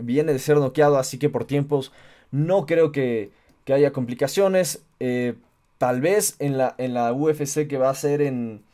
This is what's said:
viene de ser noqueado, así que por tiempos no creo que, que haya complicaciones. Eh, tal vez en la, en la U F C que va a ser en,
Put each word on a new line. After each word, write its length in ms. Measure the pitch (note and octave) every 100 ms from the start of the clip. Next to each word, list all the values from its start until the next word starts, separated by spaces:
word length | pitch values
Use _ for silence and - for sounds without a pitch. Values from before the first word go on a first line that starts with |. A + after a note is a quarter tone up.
viene 300 | A#2 C3 D#3
de 80 | C3+
ser 180 | C#3+ D3
noqueado, 400 | C3+ C#3 D3 C#3+
así 200 | C3 B2
que 120 | C#3+
por 140 | B2+
tiempos 480 | A#2 C#3+ C#3+ D3 C3 _ - - -
no 340 | C3+ D#3+ F#3+ D3
creo 280 | E3+ D#3+
que, 380 | C#3+ B2+ A#2 G2 _ _ _ -
que 80 |
haya 180 | C3+ C#3+
complicaciones. 920 | C#3 A#2+ A#2+ C#3 - G3 F#3+ E3+ - _ -
Eh, 340 | B2+ B2 B2 A#2 _ _ _ -
tal 220 | B2+ B2
vez 380 | D#3 G#3 G#3 -
en 180 | C#3+ C3+
la, 160 | B2+ -
en 160 | B2+
la 180 | B2 A#2
U 160 | B2+ D#3
F 180 | D3 C#3+
C 220 | - D3
que 100 | C#3
va 120 | C3
a 60 | C3+
ser 260 | D3 D3
en, 400 | C#3+ B2+ A#2 G#2+ _